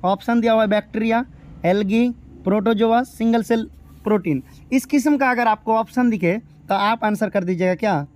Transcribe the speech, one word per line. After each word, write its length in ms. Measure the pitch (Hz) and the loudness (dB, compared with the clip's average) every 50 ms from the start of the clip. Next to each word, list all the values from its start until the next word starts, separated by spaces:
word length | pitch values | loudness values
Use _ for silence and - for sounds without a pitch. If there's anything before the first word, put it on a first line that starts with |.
| - | 0
ऑप्शन 380 | 180 196 196 - - 233 233 | 0 -2 -2 -2 -2 -2 0
दिया 120 | 226 233 226 | 2 2 2
हुआ 80 | 220 | 2
है 60 | 220 208 | 2 2
बैक्टीरिया, 580 | 202 208 208 - - 220 214 226 226 233 254 - - - - - - - - | 0 -2 -2 -4 -8 -6 -2 -2 -2 -2 -2 -6 -12 -20 -20 -20 -20 -4 0
एल्गी, 440 | 170 185 202 214 190 202 226 240 247 233 - - - - - - | 0 0 0 0 0 0 0 0 0 -2 -6 -14 -20 -20 -8 -4
प्रोटोजोआ, 600 | 185 190 214 196 226 226 202 226 226 226 240 262 | -2 -2 0 0 0 0 2 2 2 2 0 0
सिंगल 400 | - - - 226 226 226 233 226 | -2 -6 -4 -2 0 0 0 0
सेल 260 | - 233 226 226 - - - - - - - - | 0 -2 -2 -2 -6 -14 -20 -20 -20 -20 -10 -4
प्रोटीन। 400 | 214 214 208 170 175 147 131 - - - - - - 247 | -2 -2 0 0 0 -4 -4 -4 -10 -20 -20 -10 -2 -2
इस 120 | 262 - | -2 0
किस्म 320 | - - 285 226 302 294 269 | 2 -2 0 2 2 0 2
का 120 | 269 254 | 2 0
अगर 180 | 247 226 240 226 | 2 2 2 0
आपको 280 | 214 - - - 220 | 0 -2 0 0 0
ऑप्शन 340 | 220 226 - - 254 247 240 | 0 0 -2 -2 0 0 0
दिखे 280 | 220 190 165 170 180 226 - - - - - - | 0 2 0 0 0 -2 -6 -12 -20 -20 -6 -4
तो 60 | 196 | -2
आप 300 | 196 202 208 226 233 - | 0 0 0 0 0 -2
आंसर 240 | 214 208 196 220 196 | -2 -2 0 -2 -2
कर 140 | - 208 185 | -2 -2 -2
दीजिएगा 320 | 175 185 165 185 185 185 | -2 -2 0 0 0 0
क्या? 320 | 170 - 214 190 151 143 139 _ | 0 0 -2 0 -2 -4 -6 _